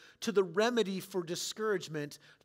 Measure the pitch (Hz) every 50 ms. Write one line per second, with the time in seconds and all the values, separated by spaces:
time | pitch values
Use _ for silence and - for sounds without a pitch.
0 | - - - _ - 233 180 202 190 175 160 196 220 240 247 226 208 190 190 180
1 | - - - 185 170 160 175 - - - - 214 220 220 202 175 135 135 160 151
2 | 147 147 - - - - - _